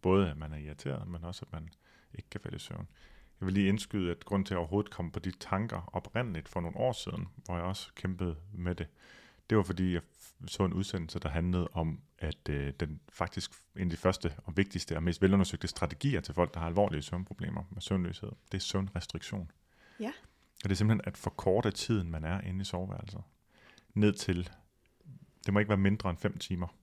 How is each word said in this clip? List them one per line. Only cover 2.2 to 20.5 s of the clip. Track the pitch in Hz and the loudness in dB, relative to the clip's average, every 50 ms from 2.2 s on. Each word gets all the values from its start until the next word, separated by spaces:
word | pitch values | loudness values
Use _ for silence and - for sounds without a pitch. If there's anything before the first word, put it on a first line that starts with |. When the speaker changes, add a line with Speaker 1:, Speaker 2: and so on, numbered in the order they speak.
| - _ | -16 _
Speaker 1:
kan | - - | -12 -10
falde | - - - | -10 -8 -10
i | - | -10
søvn. | - - - - - - - - - - - - - - _ _ | -10 -10 -10 -10 -10 -12 -14 -20 -20 -20 -20 -20 -20 -20 _ _
Jeg | 95 | -2
vil | 92 92 | 2 4
lige | 98 101 95 | 4 6 6
indskyde, | 196 - - - - 104 92 87 | 4 4 0 -2 -2 0 0 0
at | 85 - - | -2 -4 -4
grund | - 101 98 95 | 0 0 0 2
til, | - 101 | 2 0
at | |
jeg | 90 | 0
overhovedet | 85 78 92 101 101 - | 0 2 2 2 0 0
kom | - - 87 82 | -4 -6 -6 -4
på | - - | -4 -4
de | 82 95 | -4 -4
tanker | 87 - - - - 95 107 117 110 95 85 - - | -6 -6 -4 -2 0 0 0 -2 -4 -6 -8 -4 -6
oprindeligt | 87 - - - 113 127 120 92 80 76 - | -6 -6 -4 -4 -2 -2 -2 -4 -6 -8 -6
for | - 92 | -6 -4
nogle | 87 85 - - | -4 -4 -2 0
år | 113 127 117 | 0 0 0
siden, | - - - - - 90 90 - - - | -2 -6 -6 -6 -6 -6 -8 -10 -16 -8
hvor | - 90 | -6 -4
jeg | 87 85 | -2 -2
også | 90 95 - - - - | -2 -4 -4 -8 -14 -16
kæmpede | - - 92 95 90 95 87 82 78 82 98 101 | -6 -4 -4 -2 -2 -2 -4 -4 -4 -10 -14 -10
med | 92 87 90 90 | -4 -2 -2 -2
det, | - 87 - _ _ - - - - - - - _ _ _ | -2 -4 -10 _ _ -20 -20 -20 -20 -20 -20 -20 _ _ _
det | 110 110 | 4 4
var | 95 | 6
fordi, | 85 92 82 92 92 87 | 4 2 2 2 2 2
jeg | 85 - _ _ _ | 0 -2 _ _ _
f-, | - - _ _ 127 - | -20 -20 _ _ -12 -10
så | - - 98 | 2 2 2
en | 90 85 | 4 4
udsendelse, | 90 98 - - 92 82 80 - 87 | 2 0 0 -2 -4 -4 -4 -6 -4
der | - 80 | -4 -2
handlede | 71 82 85 90 90 90 87 - - | 0 0 2 2 2 2 2 0 0
om, | 87 82 82 76 - - _ _ _ | 0 0 0 -2 -4 -10 _ _ _
at, | - 78 73 - _ - | -4 -4 -4 -4 _ -2
øh, | 73 71 69 69 67 - | -2 0 0 -2 -2 -4
den | 85 76 76 71 _ - | -4 -4 -4 -10 _ -20
faktisk | - - 87 98 - - 82 - - - - _ _ | -4 -4 -4 -4 -2 -8 -8 -8 -12 -18 -20 _ _
en | - | -2
af | 98 87 | -2 -2
de | 82 - | -2 2
første | - 92 92 - - 85 73 - - | 2 2 2 2 -2 -4 -4 -4 -10
og | - 80 95 | -4 2 2
vigtigste | 101 98 - 90 - - 82 | 2 2 2 -6 -4 -2 -2
og | 80 82 | 0 0
mest | 87 85 - | 0 2 6
velundersøgte | 98 95 98 98 98 - - - - 82 | 6 8 8 8 6 4 2 -4 -4 -6
strategier | - - - - - - - 143 139 90 | -4 -2 -2 -4 -2 0 0 0 0 0
til | - - - | -2 -2 2
folk, | - 87 82 - | 2 2 2 2
der | 82 | -2
har | 82 82 | -2 0
alvorlige | 85 92 104 95 82 76 | 4 4 4 4 4 -2
søvnproblemer | 71 - - 87 92 - - - - - 73 80 85 - | -4 -4 -4 -4 -4 -6 -6 -6 -6 -4 -4 -4 -6 -8
med | - - | -10 -10
søvnløshed, | - - 101 95 90 87 92 - - 104 - - _ _ | -4 0 0 0 0 -2 -4 -6 -8 -10 -10 -12 _ _
det | - 98 | -6 -4
er | |
søvnrestriktion. | - - - 98 95 95 - 92 - - - - - - - 101 87 80 - _ _ _ _ _ _ - - - | -4 -2 -2 -2 -2 0 -4 -6 -8 -6 -10 -10 -8 -6 -6 -6 -6 -8 -12 _ _ _ _ _ _ -20 -12 -8
Speaker 2:
Ja. | 220 226 302 - - - _ _ _ _ | -8 -8 -8 -8 -16 -20 _ _ _ _